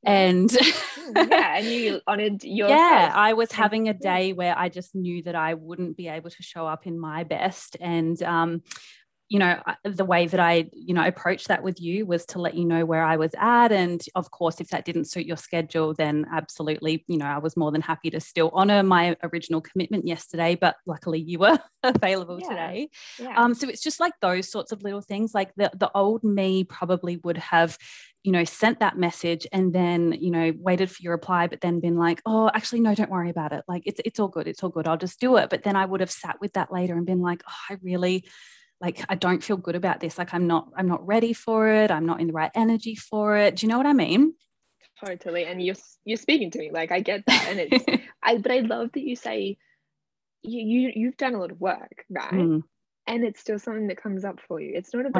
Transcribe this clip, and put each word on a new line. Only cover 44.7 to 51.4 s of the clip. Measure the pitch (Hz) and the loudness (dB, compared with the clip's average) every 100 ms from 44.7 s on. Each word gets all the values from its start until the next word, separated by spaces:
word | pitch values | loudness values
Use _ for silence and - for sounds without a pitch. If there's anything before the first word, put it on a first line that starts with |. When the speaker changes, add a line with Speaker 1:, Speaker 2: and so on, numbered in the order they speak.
| _ _ _ | _ _ _
Speaker 1:
Totally. | 202 180 180 175 | -12 -10 -6 -4
And | 165 185 | -4 -4
you're, | 180 190 - _ | -4 -4 -10 _
you're | 208 226 | -8 -4
speaking | - 302 185 | 2 2 2
to | 240 | -6
me. | 151 | -6
Like, | 165 165 | -6 -2
I | 180 | -2
get | - 202 - | -2 -2 2
that. | - - | 2 2
And | 196 | -4
it's, | 156 262 - 247 - | 0 0 2 -4 -4
Speaker 2:
<laughs> | - | -4
Speaker 1:
I, | - 233 | 0 2
but | 226 | 2
I | 254 | 0
love | 226 240 233 | 0 -2 -4
that | 285 | -6
you | 262 | -6
say | 247 233 220 196 202 _ _ _ _ _ _ _ _ | -6 -6 -4 -6 -8 _ _ _ _ _ _ _ _
you, | 214 240 | -10 -6
you, | 220 240 254 220 | 0 0 0 0
you've | 240 - | -2 -2
done | 262 | -4
a | |
lot | 226 | -2